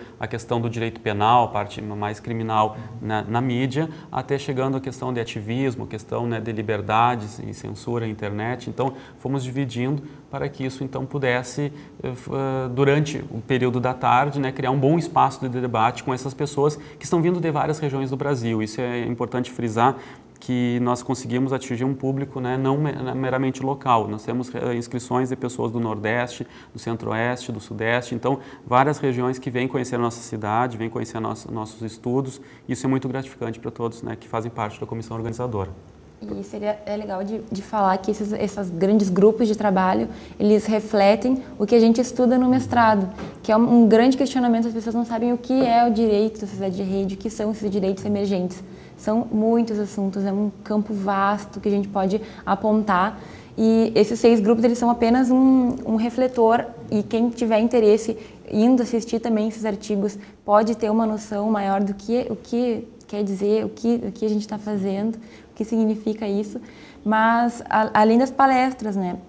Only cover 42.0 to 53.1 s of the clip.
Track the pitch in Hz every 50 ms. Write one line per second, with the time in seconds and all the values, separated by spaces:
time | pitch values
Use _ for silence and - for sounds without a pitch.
42 | 240 - - - 254 233 254 254 254 254 254 262 - - - 240 233 220 214 202
43 | 190 185 - - - - - - - - 214 220 233 233 240 240 233 208 220 226
44 | 240 269 262 262 277 - - 262 247 240 226 226 226 233 220 226 208 233 220 240
45 | 233 233 233 220 233 240 240 240 240 - 262 262 262 240 233 233 240 240 214 220
46 | 233 214 208 202 214 220 214 - 214 190 196 190 196 190 180 196 202 185 190 196
47 | 196 190 196 190 - 226 208 - 208 214 220 214 208 202 190 208 185 190 196 196
48 | - 208 208 202 208 196 202 180 180 180 - - - - - - - - - -
49 | - 214 214 233 240 - - 214 214 226 226 233 233 226 214 208 208 196 - 208
50 | 196 196 185 202 196 202 196 202 208 202 196 - - - 214 214 208 214 220 196
51 | 196 202 196 196 196 196 208 208 208 - - 196 - 208 202 202 196 202 208 202
52 | 190 190 202 208 214 - - - - 190 196 196 - 214 214 220 208 214 190 175
53 | 185 214